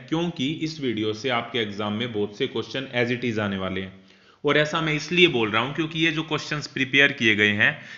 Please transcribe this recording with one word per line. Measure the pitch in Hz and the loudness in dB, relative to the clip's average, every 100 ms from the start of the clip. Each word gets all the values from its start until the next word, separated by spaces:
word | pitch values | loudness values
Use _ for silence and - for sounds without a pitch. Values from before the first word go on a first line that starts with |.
| - | -4
क्योंकि | 160 175 170 135 | -2 -2 -2 -4
इस | 160 156 156 | -2 -6 -4
वीडियो | 135 107 107 | -4 -2 -2
से | 107 135 | -2 -2
आपके | 120 117 123 | -2 -2 -2
एग्जाम | 107 101 107 | -2 -2 -4
में | 104 123 | -2 -4
बहुत | 107 104 - | -2 -4 -2
से | 131 | -4
क्वेश्चन | 120 110 135 135 123 | -4 -6 -8 -4 -2
as | 120 | 0
it | 123 123 | 0 -2
is | 107 | -2
आने | 104 98 | -2 -2
वाले | 92 95 | -4 -4
हैं। | 95 - - _ _ _ | -8 -14 -20 _ _ _
और | 147 143 | 0 2
ऐसा | 151 165 | 2 0
मैं | 156 | -2
इसलिए | 151 - 180 170 | -2 0 4 6
बोल | 127 110 | 6 2
रहा | 110 | 2
हूँ | 127 147 | 0 -2
क्योंकि | 156 160 | -4 0
ये | 160 | 0
जो | 156 | 0
क्वेश्चंस | 156 151 - 151 - | -2 -4 -4 -6 -6
प्रिपेयर | - 131 139 139 | -4 2 6 6
किए | 139 113 104 | 6 4 6
गए | 104 | 4
हैं, | 104 123 147 - | 4 2 2 -8